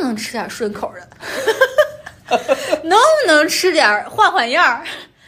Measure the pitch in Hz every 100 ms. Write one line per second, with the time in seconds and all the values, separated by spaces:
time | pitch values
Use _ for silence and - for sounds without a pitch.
0 | 294 214 - 233 196 - 214 208 - 180
1 | 175 - - 508 523 440 523 - 605 -
2 | - - - 247 - 277 - 311 320 392
3 | 554 622 466 302 311 - 370 320 233 208
4 | - - 403 370 233 285 330 247 - -
5 | - _